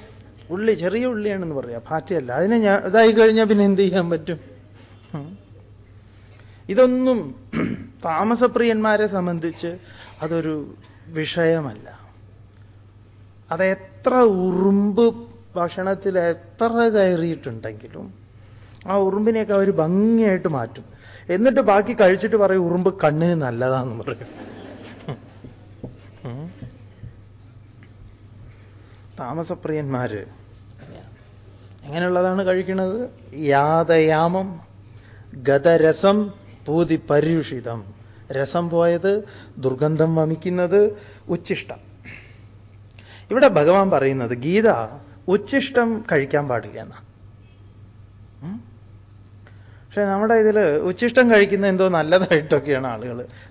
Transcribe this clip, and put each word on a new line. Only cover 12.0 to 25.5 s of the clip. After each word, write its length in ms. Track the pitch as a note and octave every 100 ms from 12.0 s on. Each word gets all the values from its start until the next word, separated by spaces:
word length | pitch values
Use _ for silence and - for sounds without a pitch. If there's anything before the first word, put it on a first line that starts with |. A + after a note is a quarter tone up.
| - - - - - - - - - - - - - - -
അത് 140 | E3
എത്ര 500 | F#3+ F#3+ - - B3+
ഉറുമ്പ് 1120 | B3+ A#3 F#3 F#3 F3+ G3 G3 G3+ G3 A#3 A3+ A#3 - - F#3
ഭക്ഷണത്തിൽ 640 | F3 F#3 F#3 F#3+ G3 F3+
എത്ര 680 | E3+ E3 - - A3+ A#3 A#3
കയറിയിട്ടുണ്ടെങ്കിലും 1300 | G#3+ F#3 F3 E3+ D#3+ C3+ A2+ A2 G#2+ - D#2+ - - - - - - - - -
ആ 100 | G3+
ഉറുമ്പിനെയൊക്കെ 560 | F#3+ G3 G#3+ A3+ G#3+
അവര് 180 | G3 G3
ഭംഗിയായിട്ട് 800 | D#3+ D#3 F#3 G#3+ A3+ G#3+ F#3 F#3
മാറ്റും. 360 | C#3+ A2+ - - - - - -
എന്നിട്ട് 320 | F#3 B3 B3+
ബാക്കി 320 | G#3+ G3+ G#3+
കഴിച്ചിട്ട് 420 | A3+ F#3+ F#3+ G#3+ A3
പറയും, 300 | F#3+ F#3+ E3+
"ഉറുമ്പ് 340 | F3 F#3 F#3+
കണ്ണിന് 380 | D#3 D3+ E3+ E3+
നല്ലതാന്ന്" 600 | C3 A#2 B2+ C3 B2+ A2+
പറയും. 220 | A2 A2+ - - - - - - - - - - - - -